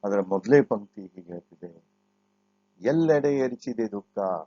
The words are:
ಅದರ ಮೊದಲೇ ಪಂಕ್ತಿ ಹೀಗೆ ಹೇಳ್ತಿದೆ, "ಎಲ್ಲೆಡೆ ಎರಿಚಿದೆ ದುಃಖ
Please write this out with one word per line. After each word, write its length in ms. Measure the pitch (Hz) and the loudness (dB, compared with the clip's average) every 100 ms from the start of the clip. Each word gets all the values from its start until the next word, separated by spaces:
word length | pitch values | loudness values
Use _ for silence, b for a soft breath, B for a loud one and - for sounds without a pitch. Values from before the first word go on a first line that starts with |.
ಅದರ 160 | 104 101 | -2 -2
ಮೊದಲೇ 420 | 95 98 98 143 | 0 -2 4 4
ಪಂಕ್ತಿ 400 | 135 110 101 - | 4 -2 -6 -18
ಹೀಗೆ 240 | 92 92 87 | -18 -18 -16
ಹೇಳ್ತಿದೆ, 580 | 87 - 85 87 82 82 _ _ _ _ _ _ _ _ _ | -16 -16 -20 -20 -20 _ _ _ _ _ _ _ _ _ _
"ಎಲ್ಲೆಡೆ 580 | 104 156 165 151 147 143 | 0 2 4 4 4 0
ಎರಿಚಿದೆ 520 | 131 123 - 113 110 | 0 -4 -10 -4 -4
ದುಃಖ 280 | 101 - - 95 90 | -4 -10 -4 -4 -4